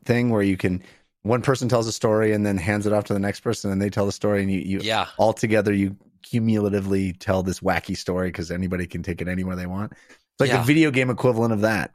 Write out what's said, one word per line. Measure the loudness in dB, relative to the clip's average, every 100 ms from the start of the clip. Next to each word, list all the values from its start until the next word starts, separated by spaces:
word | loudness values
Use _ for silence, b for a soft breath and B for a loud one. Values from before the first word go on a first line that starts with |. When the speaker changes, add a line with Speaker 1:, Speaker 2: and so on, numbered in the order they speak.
Speaker 1:
thing | -2 0 2
where | 2
you | 2 0
can, | -2 -2 B B B _
one | -2 0
person | 0 0 2
tells | 0 0
a |
story | 0 0 2 2
and | 2
then | 2 0
hands | 0 0
it | 2
off | 0
to | 0
the | -2
next | -2 -4
person | -4 -4 -2
and | 0
they | 0
tell | 0 -2
the |
story | -2 -2 0
and | 0
you, | -2
you | -2 -4
Speaker 2:
Yeah. | -2 -2 -2 0
Speaker 1:
all | 2
together, | 2 2 2 4
you | 2 2 -2 _ _ -6 -2
cumulatively | 2 2 2 0 0 0 0
tell | -4 -2 0
this | 0 -2
wacky | 0 -2 -2 -6
story | -4 -2 -2
'cause | -4 -6
anybody | -4 -4 -4 -6
can | -8
take | -6 -6
it | -4
anywhere | -4 -4 -6
they | -6
want. | -6 -8
It's | -12 -20 -20 _ -2
like | 2
the | 2
Speaker 2:
Yeah. |
Speaker 1:
video | 2 4 4
game | 2 0
equivalent | 2 2 2 2
of | 2
that. | 2 0 -4